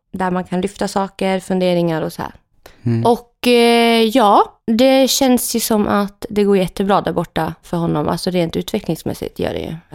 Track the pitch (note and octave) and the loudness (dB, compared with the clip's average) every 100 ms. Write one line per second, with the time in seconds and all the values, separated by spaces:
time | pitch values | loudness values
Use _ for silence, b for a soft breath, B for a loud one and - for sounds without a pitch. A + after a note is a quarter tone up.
0 | _ F#3 F#3 F3+ F3 F3+ G3 - G3+ G3+ | _ -6 -4 -4 -4 -4 -4 -4 -4 -4
1 | G3 - F#3+ F#3+ - F#3 F3+ F3 E3+ D#3+ | -4 -4 -2 -2 -2 -2 0 2 0 -2
2 | F3 - - - _ _ - B A#2+ A#2 | -6 -8 -12 -14 _ _ -20 B -2 0
3 | A3+ A#3+ - _ A#3+ A#3+ A#3 A#3 A#3 A3+ | 2 0 -4 _ 2 4 4 4 4 2
4 | A3+ B3 G3+ A#3+ G#4+ _ - A3 C4+ C4 | 2 4 4 4 2 _ -2 2 4 4
5 | B3+ - C4+ B3 - A#3 - G#3+ G3+ G3+ | 2 2 2 2 0 -4 0 0 0 -2
6 | G3+ - - G#3 G3+ G3 F#3 - G3 F#3 | -4 -8 -6 0 2 2 0 -2 0 0
7 | D#3+ F3 E3+ - D#3+ D#3+ - F3 E3 D#3 | 0 -4 -4 -4 -6 -8 -8 -4 -2 -2
8 | D3+ E3+ F#3 F3+ E3+ F3 F3+ G#3 - E3 | -2 -4 -2 -2 -2 -4 -6 -6 -4 -6
9 | - - - - E2 E2+ E2 E3 - | -6 -8 -10 -6 -6 -6 -8 -12 -12